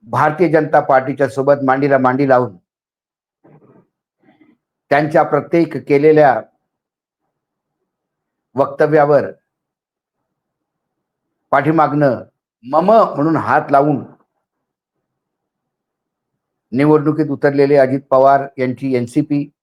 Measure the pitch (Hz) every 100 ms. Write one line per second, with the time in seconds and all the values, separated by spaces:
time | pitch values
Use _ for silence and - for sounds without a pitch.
0 | - 120 147 151 175 156 151 151 143 135
1 | 131 135 135 139 135 139 131 135 143 139
2 | 127 127 143 127 123 92 _ _ _ _
3 | _ _ _ _ _ _ _ _ _ _
4 | _ _ _ _ _ _ _ _ _ 143
5 | 151 156 151 151 - 170 165 135 - 143
6 | 151 156 147 113 107 _ _ _ _ _
7 | _ _ _ _ _ _ _ _ _ _
8 | _ _ _ _ _ 123 135 135 151 156
9 | 147 143 98 - _ _ _ _ _ _
10 | _ _ _ _ _ _ _ _ _ _
11 | _ _ _ _ _ 135 139 160 147 147
12 | 143 120 92 _ _ _ 117 147 185 220
13 | 190 - 151 156 104 139 147 139 147 139
14 | - _ _ _ _ _ _ _ _ _
15 | _ _ _ _ _ _ _ _ _ _
16 | _ _ _ _ _ _ _ 120 147 151
17 | 147 156 147 135 147 139 139 143 131 135
18 | 135 131 135 139 139 - 131 123 139 127
19 | 120 - 151 143 143 _